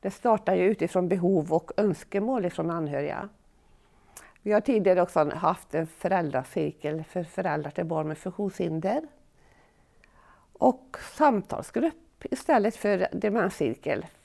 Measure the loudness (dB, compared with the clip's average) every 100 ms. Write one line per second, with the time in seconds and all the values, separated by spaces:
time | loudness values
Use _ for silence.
0 | -8 -2 0 2 2 2 2 2 0 0
1 | 0 2 2 2 2 -2 -2 -2 0 -2
2 | -4 -4 -2 -2 -2 -4 -4 -4 -4 -4
3 | -4 -6 -10 -16 _ _ _ _ _ _
4 | _ -20 -20 _ 0 2 4 4 4 4
5 | 4 2 2 2 0 0 -2 -4 -4 -4
6 | 0 0 0 -2 -4 -2 -4 -4 -6 -6
7 | -6 -8 -6 -4 -2 -2 -4 -6 -4 -2
8 | -4 -6 -8 -4 -4 -2 -2 -2 -2 -2
9 | -4 -14 _ _ _ _ _ _ _ _
10 | _ _ -20 -20 _ 2 2 2 -4 -16
11 | -12 2 4 4 0 -8 -6 -2 -2 -2
12 | -14 _ -8 -4 2 4 2 0 0 0
13 | 0 -2 0 0 0 0 -2 -2 -4 -4
14 | -6 -16